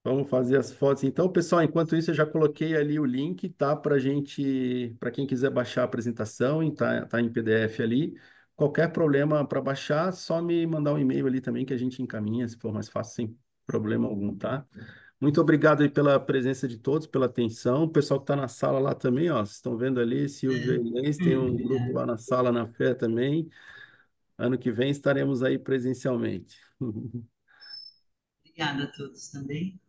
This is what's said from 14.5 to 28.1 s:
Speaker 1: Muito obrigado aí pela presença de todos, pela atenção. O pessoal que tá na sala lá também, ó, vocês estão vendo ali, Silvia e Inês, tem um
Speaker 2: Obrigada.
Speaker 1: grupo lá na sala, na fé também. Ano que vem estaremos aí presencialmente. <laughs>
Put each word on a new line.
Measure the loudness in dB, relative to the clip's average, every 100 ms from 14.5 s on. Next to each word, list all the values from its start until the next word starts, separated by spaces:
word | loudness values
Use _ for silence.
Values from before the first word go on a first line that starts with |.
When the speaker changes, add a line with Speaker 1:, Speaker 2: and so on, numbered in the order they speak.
| -6 -8 -20 -20 -20 -20 _
Speaker 1:
Muito | 2 4
obrigado | 6 6 6 6
aí | 4
pela | 4 4 4
presença | 2 0 0 -2
de | -4 -4
todos, | -2 -2
pela | 0 0
atenção. | 0 0 -2 0 0 2
O | 4
pessoal | 2 2 -2
que |
tá | 0 -2
na | -2
sala | -2 0 2
lá | 0
também, | 0 0 2 2
ó, | 0
vocês | -2 -6
estão | -6 -2
vendo | 0 0
ali, | 0 0 -2
Silvia | -2 -2 0 0 0
e | 0
Inês, | -2 -2 2
tem | 2 2
um | 0
Speaker 2:
Obrigada. | -2 0
Speaker 1:
grupo | -2 0
lá | -2
na | -2 -6
sala, | -2 2 2
na | 0
fé | -2 0 0
também. | 2 0 0 0 0 -2 -12 -20 -20 -20 _ _ _ _ -4
Ano | -2 0
que | -2
vem | 0 0
estaremos | 0 0 2 0 0
aí | 0 0
presencialmente. | -2 -2 -2 -2 -2 -2 -2 -6 -12 -20 _
<laughs> | _ -8 -6 -10 -12 -14 _ _ _ -20 -20 -20 _ _